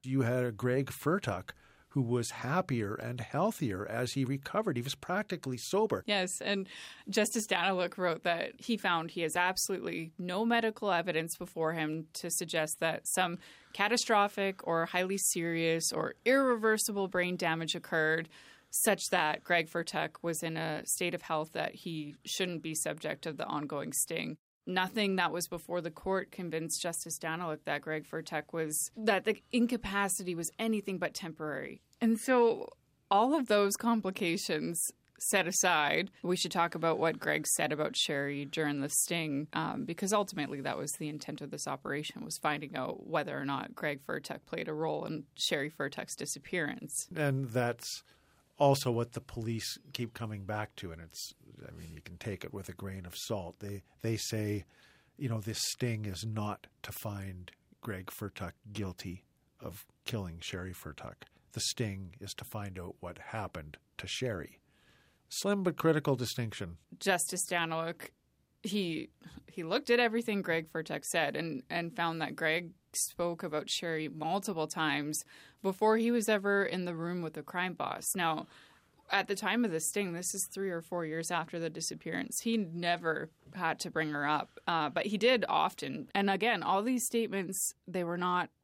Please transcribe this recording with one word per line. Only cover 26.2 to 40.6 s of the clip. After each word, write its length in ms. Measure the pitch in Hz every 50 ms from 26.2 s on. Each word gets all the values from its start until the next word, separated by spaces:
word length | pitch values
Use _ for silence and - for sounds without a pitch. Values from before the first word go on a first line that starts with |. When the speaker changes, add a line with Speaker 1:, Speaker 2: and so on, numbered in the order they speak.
| - -
Speaker 2:
convinced 520 | - - 180 170 156 160 165 160 - -
Justice 360 | - 175 165 - - 165 160 -
Daniluk 420 | - 165 160 165 180 165 156 151 _
that 160 | 151 147 147
Greg 240 | 147 156 156 156 151
Furtuk 460 | - - 160 160 - 170 151 151 -
was, 380 | - 165 160 151 151 156 - - _ 233
that 260 | 220 214 202 190 -
the 140 | 220 208 - _ _
incapacity 840 | - 247 240 233 254 220 - 202 196 202 202 190 - - 190 180 175
was 160 | 165 170 - - -
anything 400 | 220 226 220 208 196 - 190 170
but 160 | 175 160 -
temporary. 680 | - - 170 156 - 156 151 143 139 143 - - - _ _ _ _
And 160 | 240 226 226 220
so 480 | - - 262 247 240 226 - - - - - _ _ _ _ _ _ _
all 220 | 202 196 226 262 302
of 120 | 320 254
those 280 | 220 214 208 202 196 196
complications 1040 | - - 233 233 220 - 190 190 - 214 170 165 202 - - 165 151 156 165 170 165 - - - _ _ _ _ -
set 280 | - - - 196 180 175
aside, 640 | 185 - - 180 170 151 147 143 156 160 185 190 _ -
we 140 | - 180 180
should 160 | 175 - 180
talk 220 | - 190 170 165 -
about 240 | 170 165 165 156 -
what 200 | 147 165 156 -
Greg 280 | - 151 151 151 156
said 260 | - - - 160 147
about 240 | 156 147 151 - -
Sherry 480 | - - - 151 139 143 143 143 143 143
during 380 | 139 - 160 156 147 143 143
the 60 | 139 143
sting, 580 | - - - - 175 170 160 156 139 139 156 - -
um, 300 | 160 160 - - - -
because 280 | - 170 - 202 190
ultimately 480 | 214 208 202 196 - 160 147 - 143 139